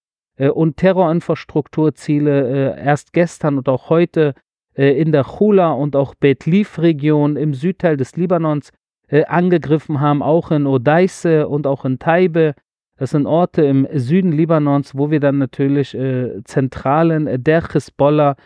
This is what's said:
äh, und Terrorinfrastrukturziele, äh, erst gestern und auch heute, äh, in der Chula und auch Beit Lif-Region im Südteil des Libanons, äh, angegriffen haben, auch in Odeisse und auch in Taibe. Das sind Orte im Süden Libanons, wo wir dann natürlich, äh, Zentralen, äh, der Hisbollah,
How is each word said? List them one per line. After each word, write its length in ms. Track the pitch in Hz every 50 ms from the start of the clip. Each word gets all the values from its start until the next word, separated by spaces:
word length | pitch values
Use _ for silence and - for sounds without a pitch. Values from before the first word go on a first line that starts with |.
| _ _ _ _ _ _ _ -
äh, 100 | 135 143
und 280 | - 151 165 165 -
Terrorinfrastrukturziele, 2000 | - 180 190 175 185 185 156 165 170 - - 156 - - - - 151 143 - - 156 156 151 - - - - 147 147 147 147 139 139 135 120 139 139 135 123 73
äh, 100 | 69 104
erst 280 | 139 147 - - _
gestern 440 | - 165 175 160 - - - 147 143
und 120 | 135 127 139
auch 200 | 131 - - -
heute, 460 | 160 170 175 - - 165 151 143 135 _ _ _ _ _ _ _ -
äh, 240 | 139 139 139 131 139
in 120 | 160 160
der 120 | 151 139 127
Chula 460 | - - - 208 214 202 190 175 160
und 240 | 139 127 143 147 139
auch 220 | 139 139 - -
Beit 300 | - 147 139 131 - -
Lif-Region 880 | 160 175 208 208 - - 160 165 170 160 135 143 151 151 147 147 147 151
im 180 | 131 156 156 139
Südteil 420 | 127 156 190 185 - 185 165 151
des 200 | 135 127 - -
Libanons, 560 | 160 180 170 185 165 160 156 147 143 - - _ _ _ _ _ _ _
äh, 180 | - 139 151 -
angegriffen 760 | - 156 175 180 185 175 160 131 135 160 151 - - 151 135
haben, 200 | 147 147 147 143
auch 300 | - 135 160 170 - -
in 160 | 165 147 143
Odeisse 800 | 139 135 127 117 147 156 175 190 190 - - - 170 160 151 147 -
und 200 | 143 147 139 135
auch 160 | 139 - -
in 160 | 131 131 -
Taibe. 540 | - 165 165 180 185 180 160 170 160 151 139 _ _ _ _ _ _ _ _
Das 140 | - 139 -
sind 160 | - 147 139
Orte 360 | - 151 170 180 - - 175
im 240 | 151 139 135 135 139 -
Süden 400 | - 143 120 123 170 196 185 180
Libanons, 640 | 147 151 170 160 165 151 147 143 139 143 135 - -
wo 120 | 135 143 151
wir 120 | 156 143
dann 180 | 143 139 139 139
natürlich, 560 | 135 127 - - 139 139 139 143 135 - -
äh, 480 | 123 131 131 131 127 123 113 - 98
Zentralen, 840 | - - - 143 135 127 - - - 131 143 160 170 165 160 151 151 101
äh, 100 | 123 127
der 240 | 120 156 160 170 165 -
Hisbollah, 680 | - 147 - - _ - 139 147 151 151 147 143 135 _ _